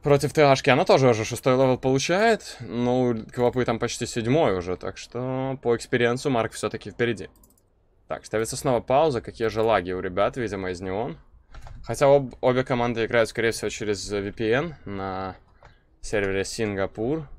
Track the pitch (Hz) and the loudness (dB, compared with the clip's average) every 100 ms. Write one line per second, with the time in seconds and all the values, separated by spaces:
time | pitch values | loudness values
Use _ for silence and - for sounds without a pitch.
0 | 147 143 143 - 143 135 - 131 190 180 | 4 4 4 4 6 6 4 4 6 6
1 | 131 110 110 117 135 127 135 123 131 135 | 6 4 -2 -2 0 4 2 2 0 0
2 | 139 180 226 214 - - 113 117 123 127 | 0 2 2 2 -4 -16 -8 -2 0 2
3 | 123 113 101 120 120 127 120 113 117 - | 2 -2 -6 0 2 2 0 -2 -4 -4
4 | 120 123 113 147 135 95 87 90 - - | -6 -4 0 2 2 0 -4 -6 -6 -10
5 | - 120 127 131 131 131 120 117 - 123 | -12 -8 -6 -4 -6 -4 -2 -2 0 0
6 | 117 123 147 120 110 - 107 110 104 - | 2 0 0 0 -2 -4 -6 -6 -12 -2
7 | 120 104 78 _ _ _ _ _ _ _ | -2 -2 -10 _ _ _ _ _ _ _
8 | _ - - 107 113 127 139 120 - 135 | _ -12 -4 -4 -2 -2 0 0 2 4
9 | 160 117 - - 113 107 113 104 90 92 | 4 0 -6 -4 -2 0 2 2 0 -4
10 | 92 90 107 127 113 98 92 87 92 98 | -4 0 0 0 -6 -4 -6 -6 -6 -4
11 | 131 160 - - _ - - - - 117 | -6 -10 -18 -20 _ -18 -16 -16 -10 2
12 | 143 143 127 - 127 127 127 123 120 113 | 6 6 4 -2 0 2 0 0 0 0
13 | 110 120 110 - 113 - 107 - 107 98 | 2 2 2 0 -2 -2 -6 -4 -4 -4
14 | 98 104 101 - 110 123 170 139 98 98 | -4 -4 -4 -4 0 0 -2 -10 -12 -8
15 | 95 92 95 90 _ _ - _ _ _ | -6 -6 -8 -10 _ _ -20 _ _ _
16 | - 107 98 95 95 - 107 98 95 - | -4 -2 -2 -2 -4 -4 -4 -2 -4 -4
17 | 113 160 147 | -4 -4 -8